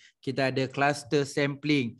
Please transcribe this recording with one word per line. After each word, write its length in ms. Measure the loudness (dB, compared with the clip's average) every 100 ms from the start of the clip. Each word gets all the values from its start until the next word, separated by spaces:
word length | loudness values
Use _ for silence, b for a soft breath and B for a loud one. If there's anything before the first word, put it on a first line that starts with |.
| b b
Kita 320 | -6 -2 0
ada 160 | 0 -2
cluster 520 | 2 2 0 0 0 0
sampling. 720 | 0 -2 -2 0 0 0 -6